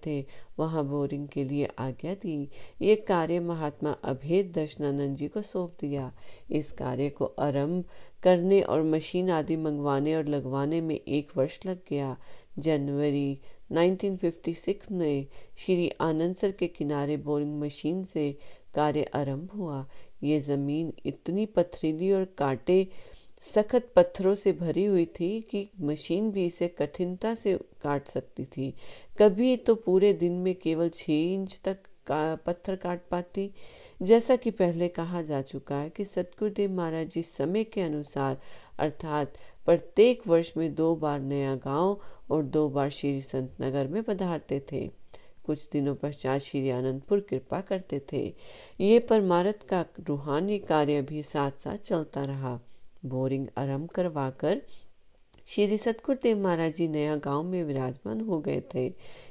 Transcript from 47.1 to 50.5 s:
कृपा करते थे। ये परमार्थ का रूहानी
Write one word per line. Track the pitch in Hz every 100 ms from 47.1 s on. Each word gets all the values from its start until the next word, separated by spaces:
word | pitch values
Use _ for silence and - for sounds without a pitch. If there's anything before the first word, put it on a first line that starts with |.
| 202
कृपा | 202 131 - 175
करते | 190 190 - 143 -
थे। | 139 - - - - - -
ये | 196 233
परमार्थ | 233 220 190 175 190 208
का | - 185 165 -
रूहानी | 156 143 147 143 196